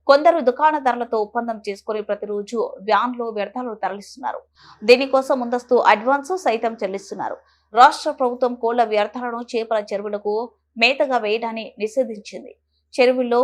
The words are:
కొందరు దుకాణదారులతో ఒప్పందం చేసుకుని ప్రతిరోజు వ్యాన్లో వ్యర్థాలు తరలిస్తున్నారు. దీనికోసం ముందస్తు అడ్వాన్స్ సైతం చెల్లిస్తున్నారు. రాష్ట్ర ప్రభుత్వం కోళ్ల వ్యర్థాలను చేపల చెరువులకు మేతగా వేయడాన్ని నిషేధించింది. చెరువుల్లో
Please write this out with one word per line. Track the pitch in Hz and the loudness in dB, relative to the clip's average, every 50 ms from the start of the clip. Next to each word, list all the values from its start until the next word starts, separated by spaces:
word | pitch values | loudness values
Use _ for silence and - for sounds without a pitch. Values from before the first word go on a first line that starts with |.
| _ - | _ 4
కొందరు | 277 285 311 339 330 330 | 6 6 8 6 4 4
దుకాణదారులతో | 262 247 240 254 294 311 311 302 269 254 240 240 233 240 240 220 | 4 0 0 4 2 2 2 2 0 0 -2 -2 -4 -4 -2 -4
ఒప్పందం | 208 208 - 240 233 233 226 214 214 | -4 -2 -4 -6 -4 -4 -8 -8 -8
చేసుకుని | 208 196 196 - - 214 214 | -10 -10 -10 -8 -8 -6 -6
ప్రతిరోజు | 208 208 208 202 - 208 208 208 208 202 240 226 185 - - - | -4 -6 -6 -6 -6 -8 -6 -6 -8 -6 -4 -4 -4 -4 -6 -8
వ్యాన్లో | 190 208 - 202 226 247 247 240 233 233 | -2 2 2 2 2 0 -4 -6 -6 -6
వ్యర్థాలు | 214 208 202 180 - 247 247 247 214 | -4 -6 -6 -6 -6 -10 -8 -8 -8
తరలిస్తున్నారు. | 214 - 185 190 202 196 - - 262 254 240 - - - _ _ _ _ - - - | -6 -6 -6 -6 -8 -14 -16 -16 -10 -10 -8 -8 -10 -12 _ _ _ _ -20 -20 -4
దీనికోసం | 214 208 240 254 277 269 269 269 262 269 294 254 | 4 4 4 4 4 0 0 0 2 2 -2 -2
ముందస్తు | 240 240 247 247 240 - 254 233 - - | -2 -4 -4 -4 -2 2 2 4 6 6
అడ్వాన్స్ | 214 208 214 247 277 285 269 277 370 370 - | 4 4 4 0 0 0 0 -4 -6 -4 -2
సైతం | 277 220 220 233 226 226 | -2 -2 -2 -2 -4 -6
చెల్లిస్తున్నారు. | 226 220 185 190 196 196 - 214 190 135 110 - - _ _ _ _ _ _ - | -4 -8 -6 -6 -8 -10 -10 -10 -8 -8 -8 -8 -10 _ _ _ _ _ _ 4
రాష్ట్ర | 220 247 294 311 - - 320 | 6 6 6 6 2 -6 -6
ప్రభుత్వం | 277 - 269 247 247 247 262 247 247 | -4 -2 -2 -2 -2 0 -2 -2 -2
కోళ్ల | 240 - 226 240 240 233 | -2 -4 -2 2 2 0
వ్యర్థాలను | 220 214 208 208 220 - 247 247 247 233 233 240 | 2 2 0 0 -2 -4 -8 -8 -6 -6 -8 -8
చేపల | 240 - 233 226 226 226 214 208 | -6 -4 -4 -2 -2 -2 -4 -2
చెరువులకు | 208 208 196 202 214 208 202 208 208 208 220 240 233 _ _ _ _ - 233 | -4 -6 -6 -6 -6 -8 -6 -4 -4 -4 -4 -6 -8 _ _ _ _ -4 0
మేతగా | 226 247 269 - 311 262 262 240 214 | 2 2 2 2 0 0 0 -2 0
వేయడాన్ని | 208 214 226 233 226 220 226 214 - - - | 0 -2 -2 -4 -6 -8 -8 -12 -12 -10 -8
నిషేధించింది. | 208 214 - 269 254 226 220 208 - - - - - - - _ _ _ _ _ _ _ - | -6 -4 -2 -2 -2 -2 -4 -12 -14 -16 -16 -16 -18 -18 -20 _ _ _ _ _ _ _ 0
చెరువుల్లో | - 247 247 254 254 254 240 240 240 | 2 4 4 4 2 0 2 2 2